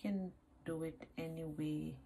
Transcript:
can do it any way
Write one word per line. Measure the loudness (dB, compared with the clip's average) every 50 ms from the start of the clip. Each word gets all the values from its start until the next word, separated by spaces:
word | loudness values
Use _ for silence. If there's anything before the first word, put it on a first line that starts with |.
can | 0 2 2 2 2 0 -4 -8 -18 -20 -20 -8 -4
do | -2 0 0 0
it | -2 -2 -6 -12 -12 -6 -4
any | -2 -2 0 -2 -2
way | -2 0 2 2 4 4 2 2 0 -4 -6 -10